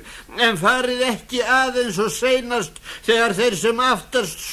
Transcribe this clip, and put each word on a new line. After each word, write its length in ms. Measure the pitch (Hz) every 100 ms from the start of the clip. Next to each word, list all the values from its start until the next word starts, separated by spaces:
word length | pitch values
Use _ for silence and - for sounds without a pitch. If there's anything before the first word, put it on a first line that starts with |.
| - - - 156
en 220 | 233 190
farið 420 | 196 254 247 247 254
ekki 340 | 208 - 247
aðeins 560 | 226 262 262 247 240 175
og 100 | 214
seinast 640 | - 247 262 240 240 180 - - - -
þegar 280 | 226 233 185
þeir 180 | 240 185
sem 240 | 208 233 254
aftast 580 | 214 - - 190 - -